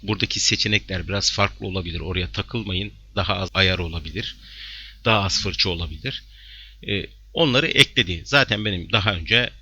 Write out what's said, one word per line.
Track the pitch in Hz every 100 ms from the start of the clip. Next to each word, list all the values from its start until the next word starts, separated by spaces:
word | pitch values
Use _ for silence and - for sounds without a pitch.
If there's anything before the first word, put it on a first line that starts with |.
buradaki | 101 107 - -
seçenekler | - 107 110 104 - 92 85
biraz | 98 -
farklı | - 101 - 107
olabilir. | 92 87 85
Oraya | 80 92 90
takılmayın. | - - 120 101 92 104 - - -
Daha | 90 95
az | 92
ayar | 95 95 92
olabilir. | 87 82 78 80 - - - - - - - -
Daha | - 110
az | 98 -
fırça | 104 82 98
olabilir. | 85 85 78 123 - - - - - - - -
E, | 101 - - -
onları | - 165 123 156
ekledi. | - 139 - 92 87
Zaten | 80 143 131 104
benim | 107 95 82
daha | 113 101
önce | 92 82 113 123 -